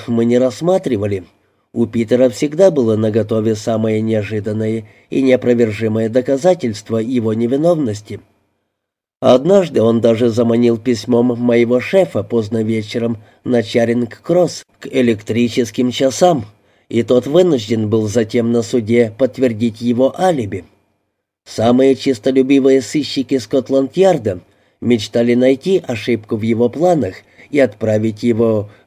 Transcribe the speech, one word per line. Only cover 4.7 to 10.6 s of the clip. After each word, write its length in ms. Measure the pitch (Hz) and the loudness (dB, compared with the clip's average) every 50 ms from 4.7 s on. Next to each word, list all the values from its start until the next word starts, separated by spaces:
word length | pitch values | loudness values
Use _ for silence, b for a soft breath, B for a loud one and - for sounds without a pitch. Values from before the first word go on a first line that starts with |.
| 113 113 107 b b b b b 135 | -4 -6 -8 b b b b b -4
и 100 | - 135 | 0 2
неопровержимое 880 | 131 127 123 - 120 123 117 117 110 104 107 113 110 107 113 113 110 | 2 2 2 2 0 2 2 2 0 0 -2 -4 -2 -2 -2 -2 0
доказательство 880 | 113 131 123 139 139 135 151 185 180 170 131 117 107 - - - 113 | 0 -2 0 0 -2 0 2 2 2 2 -2 -6 -6 -8 -8 -4 -4
его 380 | 113 110 123 131 123 110 110 110 | -4 -2 -2 -2 -2 -2 -2 -2
невиновности. 840 | 113 117 117 135 139 156 170 175 156 143 110 104 104 - - 104 95 - _ _ _ _ _ _ _ _ _ _ _ _ _ _ _ _ _ _ _ | -2 0 0 0 0 2 0 0 0 -2 -4 -4 -8 -10 -14 -16 -16 -16 _ _ _ _ _ _ _ _ _ _ _ _ _ _ _ _ _ _ _
Однажды 640 | 135 113 123 131 139 170 196 202 180 165 - - 110 | 2 4 4 4 4 4 4 4 2 2 0 2 2
он 180 | 113 113 117 | 2 2 2
даже 300 | 113 117 113 107 123 120 | 2 2 2 2 0 0
заманил 480 | 107 120 117 117 117 117 | 2 0 0 2 2 2